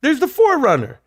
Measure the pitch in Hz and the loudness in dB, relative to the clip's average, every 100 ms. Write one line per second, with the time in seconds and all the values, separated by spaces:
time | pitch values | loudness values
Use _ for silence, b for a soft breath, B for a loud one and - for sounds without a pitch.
0 | - 311 311 - 440 359 254 160 110 - | -2 -2 -2 0 2 2 2 0 -2 -12